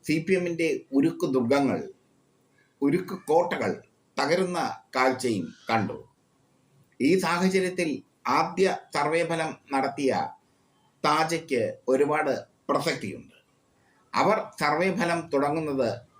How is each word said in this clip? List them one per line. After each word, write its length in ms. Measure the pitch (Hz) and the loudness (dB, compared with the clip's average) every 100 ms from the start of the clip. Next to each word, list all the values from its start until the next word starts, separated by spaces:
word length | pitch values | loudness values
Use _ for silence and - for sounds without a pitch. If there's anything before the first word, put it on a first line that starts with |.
| - | -2
സി 200 | 160 165 | -2 2
പി 60 | |
എമ്മിൻ്റെ 460 | 185 175 170 165 135 - | 0 0 -2 -2 -2 0
ഉരുക്ക് 340 | 190 160 - 170 | 2 2 0 0
ദുർഗങ്ങൾ, 600 | 127 117 139 135 82 - - _ _ _ _ _ _ _ _ | 0 2 2 2 -2 -6 -16 _ _ _ _ _ _ _ _
ഉരുക്ക് 320 | 143 - - 98 - | 0 0 -2 -10 0
കോട്ടകൾ 540 | 160 180 139 107 - _ _ _ - | 2 2 -2 -2 -4 _ _ _ -4
തകരുന്ന 600 | 139 175 180 175 131 - _ 131 | 0 0 0 -2 -4 -8 _ 0
കാഴ്ചയും 580 | 131 127 123 104 80 - - | 0 0 -2 -2 -4 -12 -2
കണ്ടു. 380 | 113 98 64 - _ _ _ _ _ _ _ _ _ | -2 -2 -6 -16 _ _ _ _ _ _ _ _ _
ഈ 180 | 131 185 | 2 2
സാഹചര്യത്തിൽ 840 | 175 175 185 185 180 180 165 131 - _ 117 | 2 2 2 2 0 -2 -2 -4 -10 _ -2
ആദ്യ 480 | 139 160 180 185 - - | 0 0 2 2 2 -4
സർവേ 320 | 151 151 165 165 | -2 0 0 0
ഫലം 300 | 165 156 - - | -2 -4 -8 -4
നടത്തിയ 560 | 139 139 - 135 104 - - _ _ _ _ _ _ | -2 -2 0 0 0 -4 -10 _ _ _ _ _ _
താജയ്ക്ക് 720 | 151 156 165 165 165 123 107 - - | 0 2 2 -2 -2 0 0 -4 0
ഒരുപാട് 460 | 131 143 151 151 120 - _ - | 2 4 2 0 -2 -6 _ -2
പ്രസക്തിയുണ്ട്. 680 | 143 160 135 98 - - _ _ _ _ _ _ _ _ | 0 0 -4 -6 -12 -16 _ _ _ _ _ _ _ _
അവർ 360 | 110 165 214 - - | 0 2 2 -2 -2
സർവേ 360 | 147 151 190 185 | 0 2 0 0
ഫലം 340 | 170 170 160 | -2 -2 0
തുടങ്ങുന്നത് 640 | 143 143 160 156 135 117 101 - | 0 0 -2 -2 -2 -2 -2 -12